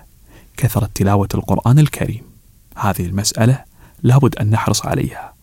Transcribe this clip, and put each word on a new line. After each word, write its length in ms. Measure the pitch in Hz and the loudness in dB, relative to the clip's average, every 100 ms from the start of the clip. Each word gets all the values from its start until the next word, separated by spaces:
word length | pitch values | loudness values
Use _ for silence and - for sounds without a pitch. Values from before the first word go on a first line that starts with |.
| - _ _ - - - | -10 _ _ -20 -20 -4
كثرة 320 | 120 104 104 - | -2 -2 -4 -2
تلاوة 340 | 98 101 95 | 0 2 0
القرآن 460 | - - 98 117 139 | -2 -2 0 4 4
الكريم. 420 | 151 - - 110 - - _ _ _ - | 4 0 -6 -8 -12 -20 _ _ _ -6
هذه 280 | 104 95 87 | -4 -4 -4
المسألة 580 | 95 104 - 113 135 - _ - _ | -4 -4 0 2 0 -4 _ -20 _
لابد 320 | 120 131 135 - | 2 4 4 0
أن 140 | 107 | 0
نحرص 360 | 110 - 107 - | 0 0 -4 -2
عليها. 480 | - 131 - - _ | -4 -4 -8 -18 _